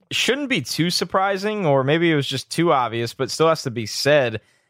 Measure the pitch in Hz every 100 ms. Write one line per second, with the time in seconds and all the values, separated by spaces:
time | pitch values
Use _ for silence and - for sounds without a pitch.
0 | _ - - 262 277 165 127 - 170 -
1 | 180 196 190 196 208 214 170 139 131 160
2 | 170 151 131 131 - - 170 143 120 117
3 | 117 - 127 - 160 160 135 117 107 -
4 | 135 147 123 110 - _ _